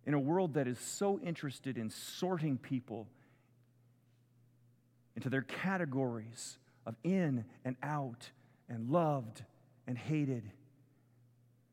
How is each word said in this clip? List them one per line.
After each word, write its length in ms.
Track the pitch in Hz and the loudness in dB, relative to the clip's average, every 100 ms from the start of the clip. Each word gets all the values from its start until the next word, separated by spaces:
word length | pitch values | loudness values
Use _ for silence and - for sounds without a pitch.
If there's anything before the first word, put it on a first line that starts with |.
In 80 | 139 | 0
a 80 | 143 | 2
world 340 | 135 180 180 | 4 4 4
that 140 | 139 123 | 2 0
is 100 | 120 | -2
so 400 | - - 196 202 | -6 0 2 2
interested 580 | 175 160 143 - 135 123 | 0 -4 -6 -6 -6 -4
in 100 | 110 | -4
sorting 720 | - - - 185 180 156 127 | -6 -10 -4 0 2 2 0
people 500 | - 131 - 110 101 - - _ _ _ _ _ _ _ _ _ _ _ _ _ _ _ _ _ _ 113 | 0 -4 -2 -8 -10 -16 -20 _ _ _ _ _ _ _ _ _ _ _ _ _ _ _ _ _ _ -6
into 140 | 120 | 0
their 120 | 135 | 0
categories 1160 | - - 190 190 160 131 127 117 113 117 - - _ _ | 0 -2 0 2 2 2 2 0 -6 -10 -12 -14 _ _
of 100 | 113 113 | -10 -2
in 400 | 165 190 160 123 110 - | 2 4 4 2 -2 -6
and 120 | 131 127 | -6 -4
out 480 | 147 151 131 117 - - - _ - | -2 -2 -4 -8 -14 -20 -20 _ -10
and 220 | 117 117 | -6 2
loved 520 | 175 156 139 113 - - _ _ _ - | 4 4 2 -2 -10 -16 _ _ _ -6
and 100 | 120 | -4
hated, 540 | 104 156 139 120 107 - - - _ _ _ _ - _ _ _ _ | 0 2 2 0 -4 -14 -20 -20 _ _ _ _ -20 _ _ _ _